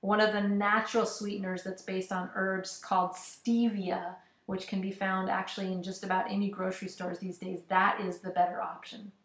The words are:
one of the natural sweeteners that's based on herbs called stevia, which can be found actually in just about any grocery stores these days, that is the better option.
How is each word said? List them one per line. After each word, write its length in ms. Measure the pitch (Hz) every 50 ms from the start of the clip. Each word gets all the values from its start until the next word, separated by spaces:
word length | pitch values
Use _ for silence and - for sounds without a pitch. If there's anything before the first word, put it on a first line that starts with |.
one 200 | - 196 208 214
of 120 | 214 214
the 80 | 208 208
natural 640 | 202 202 202 202 202 202 - 202 220 - - 233 214
sweeteners 600 | - - - 208 202 202 202 190 185 185 180 -
that's 180 | 190 190 -
based 300 | - - 190 190 185 -
on 180 | 190 185 180 185 -
herbs 420 | 196 190 190 190 190 190 - - -
called 320 | - - 196 185 180 180
stevia, 1040 | 180 - - - - - - - 233 233 233 233 208 202 185 180 - - 175 175 180 - - _ _ _ _
which 220 | - 190 185 - -
can 120 | - 190
be 120 | 185 190
found 360 | 190 - 196 190 190 185 185 -
actually 440 | - 185 190 - - - 196 185
in 100 | 185 180
just 220 | 175 190 190 - -
about 260 | 190 185 190 - -
any 180 | 196 202 202 196
grocery 400 | 196 - 185 185 185 - 202 185
stores 300 | - - 185 180 175 -
these 200 | - 185 175 -
days, 200 | - 185 185 175 - -
that 320 | 190 180 196 208 - -
is 180 | 196 185 175 -
the 120 | - 185
better 320 | 185 180 175 180 175 175
option. 480 | 170 175 - - - - - 214 202 202 - _ _